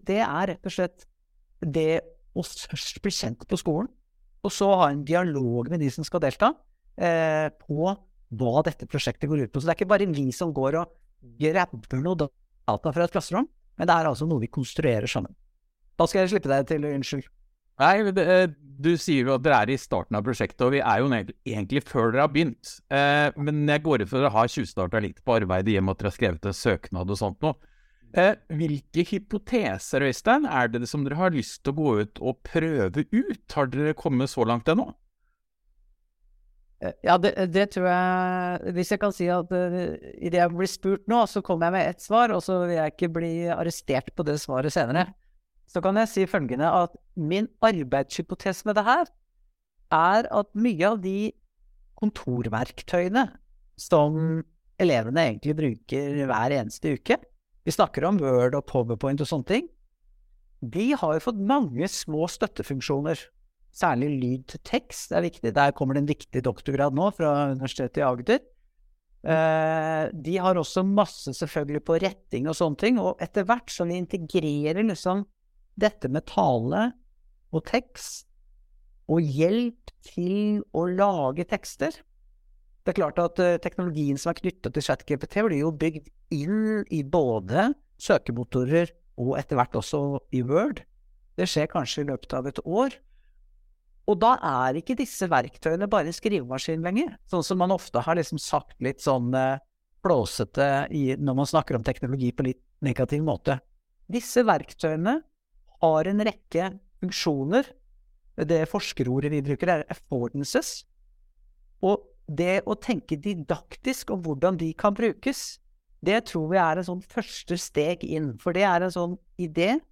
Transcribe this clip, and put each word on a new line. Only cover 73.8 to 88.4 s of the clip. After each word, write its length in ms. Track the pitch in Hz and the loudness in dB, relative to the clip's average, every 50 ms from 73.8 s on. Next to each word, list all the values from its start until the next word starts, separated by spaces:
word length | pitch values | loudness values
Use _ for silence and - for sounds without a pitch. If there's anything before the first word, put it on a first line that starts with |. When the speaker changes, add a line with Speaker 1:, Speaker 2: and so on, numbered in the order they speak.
| 175 170 | -2 -2
Speaker 1:
vi 80 | 175 180 | -2 -4
integrerer 880 | 180 165 - 185 160 151 - 185 156 151 147 147 147 151 165 190 220 226 | -4 -6 -6 -8 -6 -2 -2 0 0 0 -2 0 0 -2 0 0 0 0
liksom 400 | 185 - - 185 185 202 202 _ _ _ _ _ _ _ _ _ - - | 0 -2 -2 -2 0 0 -2 _ _ _ _ _ _ _ _ _ -6 0
dette 320 | - 107 - - - 131 | 0 0 0 0 -4 -2
med 160 | 131 156 - | -2 -2 -4
tale 640 | - - 202 185 156 127 117 113 127 151 185 220 247 - _ _ _ _ _ _ _ _ _ _ - - | -2 0 2 4 4 4 2 0 0 0 0 0 0 -2 _ _ _ _ _ _ _ _ _ _ -6 -6
og 80 | 160 - - | -6 -6 0
tekst 580 | - 262 - - - - - - - - - _ _ _ _ _ _ _ _ _ _ - _ _ _ _ _ - | -2 -2 -2 -2 -16 -16 -16 -14 -16 -16 -18 _ _ _ _ _ _ _ _ _ _ -20 _ _ _ _ _ 0
og 100 | 156 170 | 2 2
hjelp 720 | 165 151 131 147 160 175 208 233 247 240 233 _ - - - _ _ - | 2 2 2 2 2 4 4 2 0 -2 -4 _ -20 -20 -20 _ _ -14
til 560 | - - 175 180 190 208 208 208 208 208 - _ - | -8 -6 -4 -2 0 0 0 0 0 -2 -4 _ -2
å 140 | 156 170 180 | -2 0 0
lage 560 | 180 185 196 202 190 165 139 131 135 156 175 | 2 2 4 4 4 2 0 -2 -2 -2 -4
tekster. 460 | - 220 196 - - - - 269 320 - - - _ _ _ _ _ _ _ _ _ _ _ _ _ _ _ | -4 -4 -6 -6 -8 -6 -4 -4 -4 -4 -6 -16 _ _ _ _ _ _ _ _ _ _ _ _ _ _ _
Det 140 | - 185 175 | -6 -4 -2
er 20 | 196 | 0
klart 220 | 175 147 - - | 0 -2 0 0
at, 160 | 175 170 170 - 180 | 0 0 2 2 2
eh, 160 | 175 175 170 | 2 2 2
teknologien 560 | - 175 - - 180 180 156 156 147 139 139 139 | -2 -6 -6 -4 -6 -4 -2 -2 -2 -2 -2 -2
som 140 | - 170 | -2 -4
er 80 | 165 - | -6 -4
knyttet 340 | - 185 - _ - 113 - | -4 -6 -6 _ -8 -6 -4
til 80 | 151 | -4
chat 240 | 139 - 139 - - | -2 -2 -2 -2 -2
G 120 | - 147 135 | -4 -4 -4
P 80 | - - | -4 -4
T 160 | - 202 220 | -2 0 2
blir 160 | 226 165 139 | 2 2 2
jo 100 | 147 165 156 | 0 -2 -2
bygd 320 | 143 156 165 156 156 - - - _ _ - 170 | 0 -2 -2 -2 -4 -14 -18 -20 _ _ -8 -6
inn 480 | 143 143 170 208 214 220 214 220 208 202 - | -4 -2 -2 0 0 0 0 0 -2 -4 -4
i 140 | - 156 139 | -4 -4 -4
både 720 | 139 147 175 147 123 113 110 95 95 117 165 214 262 285 _ _ _ _ - | 0 2 2 2 2 0 -2 -2 -2 0 2 2 2 0 _ _ _ _ -12
søkemotorer 880 | - - 202 147 - - 120 120 | 0 2 2 2 2 -2 -6 -6